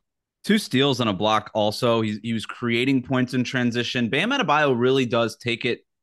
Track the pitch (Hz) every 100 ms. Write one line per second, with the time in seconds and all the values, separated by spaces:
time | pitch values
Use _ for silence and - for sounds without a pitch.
0 | _ _ _ _ - 214 - 127 143 127
1 | 117 92 107 107 - 107 104 107 123 117
2 | 110 107 117 113 - - 120 117 131 135
3 | 120 131 127 131 120 131 120 117 117 127
4 | 117 131 208 277 175 147 147 120 127 135
5 | 123 120 113 - 120 117 127 110 _ _